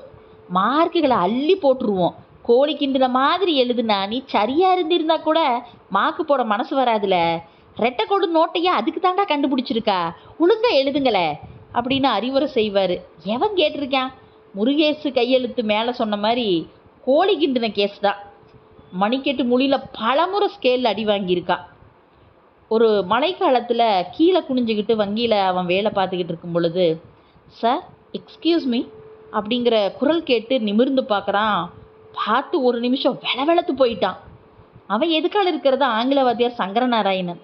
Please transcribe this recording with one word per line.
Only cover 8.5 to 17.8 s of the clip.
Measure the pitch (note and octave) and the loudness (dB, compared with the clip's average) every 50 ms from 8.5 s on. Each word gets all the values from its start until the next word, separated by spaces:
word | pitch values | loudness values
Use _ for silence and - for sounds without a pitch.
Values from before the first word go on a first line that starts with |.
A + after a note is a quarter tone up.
| F4 F#4 E4 | 0 -2 0
அதுக்கு | F#4 F4 A#3+ - D#4+ E4 F4 E4+ F#4 | 0 0 0 -2 -2 -4 -2 0 0
தாண்டா | F#4 F#4+ G4+ | 0 0 0
கண்டுபிடிச்சிருக்கா, | G4 D4+ C#4+ C#4 C#4 C#4+ B3+ B3 - C4 A3+ A3+ A3 G3 F#3 E3+ E3 F3 - - - - - | 0 0 0 0 0 0 -2 -2 -2 -4 -4 -2 0 0 0 -2 -4 -6 -10 -16 -14 -4 0
ஒழுங்கா | D#4 F4 A4+ A4 A4 B4 F#4 | 2 2 4 4 2 2 2
எழுதுங்களே" | C#4 C4+ C#4 C4+ D4 C#4 B3+ G#3+ F#3+ E3+ D#3 D3 - - - - - - - - | 2 2 2 0 0 0 2 2 2 0 0 -2 -6 -10 -18 -20 -20 -16 -8 -4
அப்படின்னு | - A#3 B3+ C#4 C4+ C4+ | -4 -2 0 0 0 2
அறிவுரை | C4+ A3+ G3+ G#3 B3+ C4+ C#4 D4+ C#4 - | 0 0 0 -2 0 0 0 0 0 0
செய்வாரு. | A#3+ G#3+ G#3+ G3 G3 F#3+ F#3 F3+ F3+ - - - - - | 0 0 0 2 0 0 0 0 -4 -6 -12 -20 -12 -8
எவன் | F#3 G#3+ B3 E4+ G#4+ G#4+ | -6 -4 -2 -2 -2 0
கேட்டிருக்கான்? | F4+ D#4 D4 C#4+ C4+ C#4+ B3 C#4 C4 B3+ C4 - - - - - - - - - | 0 0 0 0 -4 -6 -4 -2 -2 -2 -4 -8 -14 -20 -20 -20 -20 -20 -14 -6
முருகேசு | F#3+ G#3 B3+ C#4+ D4+ D#4 D4+ D4 D4+ - D4 B3+ | -2 0 0 2 2 2 2 0 0 -4 -4 -2
கையெழுத்து | B3+ A#3 B3 C4 B3+ B3+ A#3 - - A3+ | 0 0 2 2 2 0 -2 -4 -2 -2
மேல | G#3+ G#3 G#3 A3+ A#3+ A#3+ | 0 0 0 0 -2 -2
சொன்ன | - A#3 G#3+ G#3 | -2 -2 -2 -2
மாதிரி | G3+ G3+ G#3+ A#3+ B3+ A#3+ G#3 F3+ E3 D#3 - - - - - _ _ - | -2 0 0 0 0 0 0 0 -2 -2 -6 -12 -20 -20 -20 _ _ -2
கோழி | - C4 D4+ F4+ G4 G4+ | 2 2 4 4 4 2
கிண்டுன | C#4+ D4+ C#4+ B3+ B3 A3+ A3+ - | 2 2 0 0 0 -2 -2 0
கேஸ் | G3+ | 0